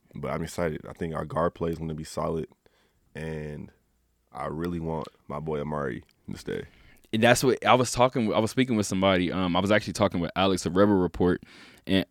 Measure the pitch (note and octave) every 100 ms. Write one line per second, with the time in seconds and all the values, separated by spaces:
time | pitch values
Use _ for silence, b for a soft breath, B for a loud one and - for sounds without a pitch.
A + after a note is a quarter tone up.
0 | _ - C#2 D#2 D#2+ - E2+ D2+ - -
1 | E2+ D#2 D#2+ D#2 E2 - E2+ E2 D#2+ D#2
2 | D#2 - D#2+ E2 D#2 _ _ _ _ _
3 | _ D2+ D#2+ D#2 D2+ D2 - _ _ _
4 | _ _ _ C2 D2 D2+ F2 F2 D#2+ D#2+
5 | A#1 - - C#2+ D#2 D2+ D2 D2+ C#2 A1
6 | - _ - - - G1+ - b b b
7 | _ A2 A#2 B2 C3+ A2 G#2 B2 B2 -
8 | B2 C3 A2 E2+ A2 - B2+ A2 G#2 F#2+
9 | F#2+ F#2 F2 D#2 F#2 F2 G2 G#2 G#2+ F2+
10 | G2+ F#2 E2+ - G2 F#2 - F2 G#2 G2
11 | F2+ - F2+ F2 B B B B - F#2+
12 | -